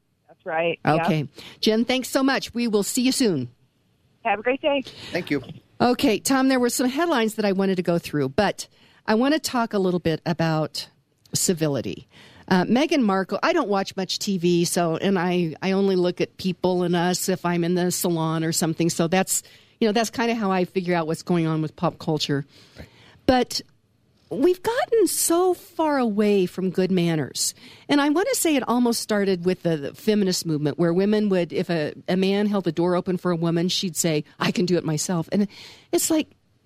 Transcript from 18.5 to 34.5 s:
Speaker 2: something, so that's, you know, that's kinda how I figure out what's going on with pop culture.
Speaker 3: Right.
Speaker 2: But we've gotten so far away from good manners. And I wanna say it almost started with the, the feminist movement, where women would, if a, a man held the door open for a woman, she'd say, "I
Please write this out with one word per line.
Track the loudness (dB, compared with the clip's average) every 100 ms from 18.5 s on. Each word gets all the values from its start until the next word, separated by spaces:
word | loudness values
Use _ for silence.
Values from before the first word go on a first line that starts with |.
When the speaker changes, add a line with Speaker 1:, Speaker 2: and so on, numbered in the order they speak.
Speaker 2:
something, | 0 0 0 0
so | 0 0
that's, | 0 0 -4 -6 -16 _ -2
you | 0
know, |
that's | 2 -2
kinda | -2 -2 0
how | 0
I | 0 0
figure | -2 0
out | 0 -2
what's | -4
going | -2 0 0
on | 0
with | -4 -2
pop | -4 -4
culture. | -4 -2 0 -2 -4 -14 -20 -20
Speaker 3:
Right. | -20 -20 -20 -4 2
Speaker 2:
But | 2 2 -4 -10 _ _ _ _ _ -10
we've | 0 2 2
gotten | -2 -2 2 2 2
so | 0 0 2 2
far | 0 -6 -4 0 0
away | 0 0 2 2 0
from | -2 -4
good | 0 0
manners. | 2 2 0 -2 -4 -6 -6 -16 -12 -2
And | 2
I | 2
wanna | 2 0 0
say | 0 0
it | 0
almost | 2 2 0
started | -2 0 0 0 0
with | 0
the, | 0 -2
the | -4 -4
feminist | 0 2 2 0 -2
movement, | -2 0 0
where | 2
women | 2 2 2 2
would, | 2 0
if | -2 -2
a, | -2 -2 -6 -2
a | 0
man | 2 2 0
held | 0 0
the |
door | 0 2 2
open | 0 -2
for | -2
a | 0
woman, | 0 0 0
she'd | -2 -4 -2
say, | 0 0 -2 -4
"I | -2